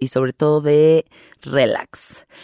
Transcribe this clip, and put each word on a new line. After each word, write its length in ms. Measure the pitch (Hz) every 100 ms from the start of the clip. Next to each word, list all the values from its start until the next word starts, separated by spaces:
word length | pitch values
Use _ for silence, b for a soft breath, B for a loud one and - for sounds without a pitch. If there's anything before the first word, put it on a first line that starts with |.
y 80 | 131
sobre 240 | 131 131
todo 280 | - 151 151
de 440 | 147 147 156 160 - b b b
relax. 840 | 135 135 117 - - - - - - B